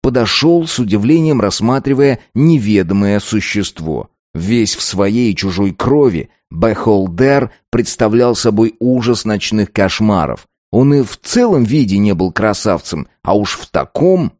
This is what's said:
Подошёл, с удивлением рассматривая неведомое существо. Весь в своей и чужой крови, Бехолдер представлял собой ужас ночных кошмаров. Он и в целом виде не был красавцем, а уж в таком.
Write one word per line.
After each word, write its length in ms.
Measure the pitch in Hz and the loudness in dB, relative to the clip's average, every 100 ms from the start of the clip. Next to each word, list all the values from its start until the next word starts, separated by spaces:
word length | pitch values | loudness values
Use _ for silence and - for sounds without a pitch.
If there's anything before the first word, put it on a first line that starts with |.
Подошёл, 640 | 139 123 113 - 151 170 160 | 0 0 -2 0 2 2 0
с 120 | - | -4
удивлением 600 | 117 101 107 165 156 139 | -2 0 2 2 2 2
рассматривая 800 | 104 - 113 131 - 135 139 123 - | 0 -2 -2 -2 0 2 2 0 -4
неведомое 840 | - 151 160 104 104 87 98 101 101 | 0 2 2 2 0 2 0 2 0
существо. 880 | - 110 98 104 95 - 80 69 - _ _ | -2 -4 -2 -4 -6 -8 -8 -8 -8 _ _
Весь 400 | 80 87 120 107 | -8 -2 0 0
в 80 | - | -2
своей 500 | - 95 101 110 120 | -6 -2 0 0 0
и 40 | 92 | -2
чужой 360 | 98 87 98 | -4 -2 -2
крови, 580 | 90 - 143 139 85 - _ _ | -2 0 2 2 0 -8 _ _
Бехолдер 1000 | 80 110 104 - 101 95 85 135 139 120 _ _ | -2 -2 0 0 0 0 0 2 2 -2 _ _
представлял 640 | 117 117 - 113 113 123 | -4 -4 -2 0 2 2
собой 400 | 113 117 107 113 - | 2 0 2 0 0
ужас 440 | 123 127 117 117 | -2 0 0 -2
ночных 460 | 110 107 - 107 101 | -2 -4 -2 -2 -2
кошмаров. 760 | - 95 - 107 101 73 58 - _ _ | 0 -2 0 0 2 0 -6 -12 _ _
Он 200 | 110 135 | 2 4
и 80 | 143 | 2
в 160 | 117 - | 0 -6
целом 420 | - 233 240 170 | -4 0 2 2
виде 340 | 117 143 117 98 | 2 2 2 2
не 160 | 104 | 2
был 180 | 92 92 | 0 -2
красавцем, 760 | - 107 101 107 87 - 80 65 _ | 0 -2 -2 -2 -2 -4 -10 -10 _
а 140 | - 101 | -2 -2
уж 200 | 101 - | -2 -8
в 140 | - | -8
таком. 640 | - 71 - 170 185 160 - | -6 -6 -2 2 2 -2 -6